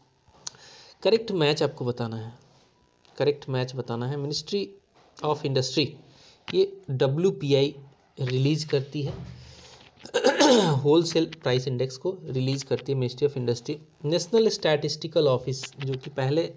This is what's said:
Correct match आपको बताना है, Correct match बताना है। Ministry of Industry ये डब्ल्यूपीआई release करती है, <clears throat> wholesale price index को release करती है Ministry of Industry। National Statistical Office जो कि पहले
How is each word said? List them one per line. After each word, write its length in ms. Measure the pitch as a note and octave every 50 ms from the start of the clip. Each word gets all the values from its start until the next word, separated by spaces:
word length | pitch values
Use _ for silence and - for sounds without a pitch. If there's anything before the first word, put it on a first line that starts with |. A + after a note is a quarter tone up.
| _ _ _ _ _ _ _ _ - - - - - - - - - - - _ -
Correct 280 | F#3+ A3 A#3 A3+ A3
match 320 | F#3+ E3+ D3+ C#3+ D3+ D#3 D#3
आपको 220 | - - - C3
बताना 300 | A#2+ A#2+ - A#2 A2+ A2+
है, 180 | A2 A2 A2+ A#2 - _ _ _ _ _ _ _ _ _ _ _ _ _ _ _
Correct 320 | - C3+ C#3+ C#3+ D3 - C#3+
match 260 | C3 B2+ B2+ C3 C3
बताना 320 | B2+ A#2 - A#2 A#2 A#2+
है। 100 | C3 D3
Ministry 480 | C#3+ C#3 D3 D3+ - - - G3+ G3+ F#3+ - - - _ _ _ _ _ _ _ - D#3+
of 120 | D3+ D3+ D3
Industry 460 | - C#3 C3+ C3+ B2+ - - D#3+ C3+ - - - - - - _ - - _ _ _ - -
ये 280 | F#3 F#3+ - - - - -
डब्ल्यूपीआई 840 | C3+ B2+ D3 C3+ C#3 D#3+ F3+ G3 G3 - D3+ C#3 C#3 C3+ C#3 D3 - - - - _ _ _ _ _ -
release 420 | C3+ B2+ B2+ C3 C3+ C#3+ D#3+ D#3 -
करती 380 | - D3 C3+ C3 - - D3+
है, 120 | C3+ E3 - - - - - - - - - - - - - - - - _ - - - -
<clears throat> 540 | - - C4+ - - D4+ D4 B3 A3 F#3+ D#3+
wholesale 560 | D3 B2+ C3+ C#3+ D#3 E3+ E3 - - E3 D#3+
price 420 | D#3+ - - - C3+ B2 B2+ B2+
index 300 | C#3 B2 A#2+ B2 C3 -
को 200 | - - - F#3+ - D#3+
release 400 | C#3+ B2 C3 C3 C3 C3+ C#3 -
करती 300 | - B2+ - - C3+ C#3
है 60 | C3
Ministry 320 | B2+ A#2+ - - D3 C#3
of 60 | -
Industry। 380 | C3 A#2+ A#2+ A#2+ - - - D3+ - - - _ _ -
National 420 | D3 E3 F3 F3 - A3+ A3+ A3+
Statistical 800 | G3+ G3+ - - D#3+ D3+ D3 D#3 D3 - - - D#3 - E3+ D3+
Office 520 | C#3 B2+ B2 - C3+ C3 C3 - - - -
जो 140 | C#3 C3 C3+
कि 160 | C3 - D3+
पहले 440 | - C#3 C3 C3 D3 E3 - - -